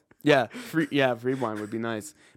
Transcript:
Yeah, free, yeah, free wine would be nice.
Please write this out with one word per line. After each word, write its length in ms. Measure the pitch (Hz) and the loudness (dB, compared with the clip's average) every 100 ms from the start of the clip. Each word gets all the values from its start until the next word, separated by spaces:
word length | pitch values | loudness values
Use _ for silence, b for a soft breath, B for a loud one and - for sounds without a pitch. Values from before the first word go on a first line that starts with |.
| _ _ | _ _
Yeah, 240 | 147 143 110 | 4 4 4
free, 400 | - - 160 156 | -6 -4 -2 0
yeah, 240 | 143 135 | 2 2
free 180 | 117 123 | 2 -2
wine 260 | 131 117 107 | -2 -2 -4
would 100 | 104 | -6
be 80 | 113 | -6
nice. 360 | 117 110 - - b | -4 -6 -8 -18 b